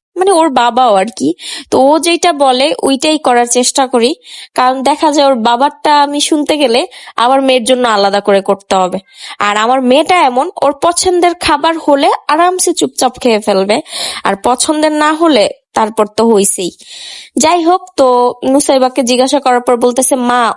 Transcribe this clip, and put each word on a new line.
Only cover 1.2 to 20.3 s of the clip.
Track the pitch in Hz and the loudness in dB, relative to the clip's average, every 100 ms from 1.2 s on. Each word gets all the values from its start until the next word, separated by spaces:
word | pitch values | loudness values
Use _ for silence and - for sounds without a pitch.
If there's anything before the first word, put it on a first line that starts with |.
| 269 - - - - | -4 -4 -10 -16 -4
তো | - | 0
ও | 269 311 | 2 2
যেটা | 330 339 349 | 0 0 0
বলে | 285 277 254 294 - | 0 0 2 -2 -2
ওইটাই | 277 269 311 302 | -2 -2 0 -2
করার | 277 240 240 | 0 0 0
চেষ্টা | 247 247 - 262 | 0 0 -2 0
করি, | 240 233 - - - - | 0 0 -2 -12 -20 -8
কারণ | - 254 262 | -2 0 0
দেখা | 262 294 320 | -2 0 0
যায় | 294 277 | 2 2
ওর | 254 | 2
বাবারটা | 226 240 285 294 311 294 | 0 0 0 -2 0 2
আমি | 285 294 | 2 -2
শুনতে | - 302 285 302 | -2 -2 0 0
গেলে | 262 240 359 - - - | 0 0 -4 -10 -12 -2
আবার | 240 269 | 0 2
মেয়ের | 269 254 | 2 0
জন্য | 220 254 240 | 2 0 2
আলাদা | 208 196 202 | 0 0 0
করে | 202 196 | 0 0
করতে | 196 190 - 190 | 0 -4 -2 0
হবে। | 185 185 - - - - | 0 -4 -10 -20 -18 -6
আর | 208 208 | -2 0
আমার | 220 269 | 0 0
মেয়েটা | 247 269 311 359 | 2 2 2 2
এমন, | 277 240 330 - | 2 0 -4 -2
ওর | 277 285 | -2 0
পছন্দের | 339 349 370 359 349 339 | -2 0 0 2 0 0
খাবার | - 294 330 330 | -2 0 0 -2
হলে | - 277 339 - - | 0 2 2 0 -2
আরামসে | 302 359 370 359 | 0 0 0 -2
চুপচাপ | 320 269 - 254 - | -2 -4 -2 -4 -2
খেয়ে | 247 214 | -2 0
ফেলবে, | 220 190 196 247 - - - - | 0 -2 0 -2 -4 -10 -10 -6
আর | 196 196 | -6 -2
পছন্দের | 240 247 - 302 311 | -2 0 -2 0 0
না | 302 302 | 0 0
হলে | 311 339 247 190 - _ | 0 2 2 0 -4 _
তারপর | - 214 226 208 | -4 -2 -2 -2
তো | - 226 | 0 2
হইছেই। | 208 196 - 180 - - - - - - 269 | 2 0 -4 -8 -10 -18 -20 -18 -20 -12 -2
যাই | 311 349 | 0 2
হোক, | 330 370 370 - | 2 0 -2 0
তো | 262 247 247 - 254 | 2 2 0 -2 0
নুসাইবাকে | 277 - 269 254 262 | 0 2 2 0 0
জিজ্ঞাসা | 240 247 262 285 | -2 0 0 0
করার | 262 247 | 0 0
পর | 240 240 | 0 0
বলতেছে, | 247 247 254 269 | 0 0 -2 -2
"মা | 240 | 0